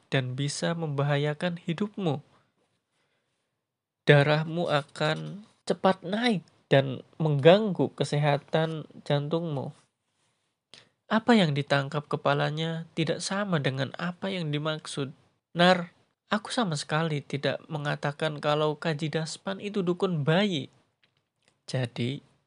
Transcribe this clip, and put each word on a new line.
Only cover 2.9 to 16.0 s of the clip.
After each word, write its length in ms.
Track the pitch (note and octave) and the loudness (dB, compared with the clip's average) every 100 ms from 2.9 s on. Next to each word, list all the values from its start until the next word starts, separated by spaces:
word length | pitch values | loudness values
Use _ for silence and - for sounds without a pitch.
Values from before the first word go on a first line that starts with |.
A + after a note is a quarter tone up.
| _ _ _ _ _ _ _ _ _ _ _ | _ _ _ _ _ _ _ _ _ _ _
Darahmu 640 | - D3 C#3+ D3+ D#3+ E3 F3 | 6 6 6 2 0 -4 0
akan 800 | D3 D3 - D#3 D#3 D3+ F#3 G#3+ _ | -2 -2 -4 -2 -2 -6 -12 -18 _
cepat 400 | - F3 F#3+ F#3 | -6 0 2 0
naik 400 | E3 G#3 B3 F#3+ - _ - | -2 -2 0 -2 -4 _ 2
dan 320 | C#3 C3+ B2 - - | 2 2 -4 -10 -4
mengganggu 800 | D#3 C#3+ D3 G3+ A3 E3+ B2+ - | 0 6 8 8 6 0 -2 0
kesehatan 920 | C#3+ D3 D3 C#3+ - D#3+ D#3+ D#3+ - - - | -2 0 2 0 0 -2 -2 -4 -12 -12 -2
jantungmu. 680 | C#3+ D3 E3 E3+ C#3+ B2 - _ _ _ _ _ _ _ _ _ - _ _ - | -2 0 -4 -2 -4 -6 -12 _ _ _ _ _ _ _ _ _ -20 _ _ -2
Apa 320 | G#3+ A3 A3+ | 0 4 6
yang 160 | E3 C#3+ | 6 2
ditangkap 560 | C#3 C#3+ C#3 D3+ D3 | 2 2 2 -4 -4
kepalanya 720 | C#3+ C#3 C#3+ D3 D3+ E3 E3 E3 | -2 2 2 0 -2 -4 -6 -8
tidak 320 | - D#3 D#3 | -4 -2 -2
sama 400 | - G3 G#3 E3 | -4 -6 -2 0
dengan 320 | C#3 C3 B2+ - | 0 -2 -6 -6
apa 320 | F3 F3 F#3+ | -8 -6 -6
yang 240 | F#3+ D#3 | -4 -4
dimaksud. 640 | D3 D#3 D#3 - - C3+ - _ _ _ E3+ | -4 -4 -6 -8 -6 -8 -8 _ _ _ 2
Nar, 400 | F3+ F3+ E3+ _ | 4 4 0 _